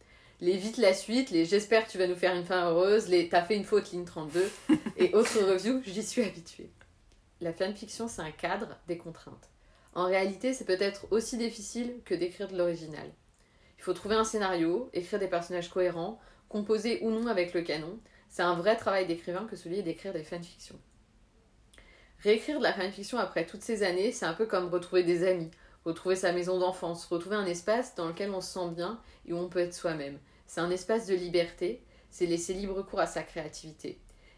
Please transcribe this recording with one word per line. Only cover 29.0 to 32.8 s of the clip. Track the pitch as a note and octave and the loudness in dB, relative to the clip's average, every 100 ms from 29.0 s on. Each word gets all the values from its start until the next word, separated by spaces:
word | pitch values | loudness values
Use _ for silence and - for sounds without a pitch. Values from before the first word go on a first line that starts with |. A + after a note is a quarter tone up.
| - - - | -14 -18 -6
et | |
où | E3+ | -4
on | F3+ | -2
peut | F3+ | -2
être | F3 | -2
soi-même. | - F3 D#3 C#3 C#3+ - - - | -2 -4 -4 -6 -10 -18 -20 -12
C'est | - | -4
un | E3+ | -2
espace | F3+ - A3+ F#3+ | -2 0 -2 2
de | F#3 | -2
liberté, | F3 F3 E3+ - F3+ A#3+ - - _ | 2 2 2 -2 -4 -4 -12 -20 _
c'est | - F3 | -2 0
laisser | E3 E3+ | 0 -2
libre | F#3 G3+ F#3+ | -4 -4 -4